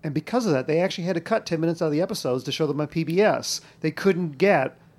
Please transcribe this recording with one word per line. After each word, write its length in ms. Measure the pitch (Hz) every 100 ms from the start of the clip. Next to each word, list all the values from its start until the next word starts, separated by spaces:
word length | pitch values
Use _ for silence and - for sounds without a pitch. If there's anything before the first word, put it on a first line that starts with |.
and 100 | 160
because 320 | 143 - 247 220
of 80 |
that, 140 | 139 131
they 120 | 156
actually 260 | 185 - 175
had 100 | 175
to 60 |
cut 240 | - 220 -
ten 140 | 165
minutes 220 | 165 165
out 60 | 160
of 40 |
the 100 | 147
episodes 420 | 196 214 135 127
to 80 | 127
show 160 | 131 151
them 120 | 139
on 80 | 151
P 160 | 165
B 160 | 156 170
S. 420 | 208 123 - - - -
They 100 | 160
couldn't 460 | 156 196 180 175 135
get 420 | 190 170 131 - -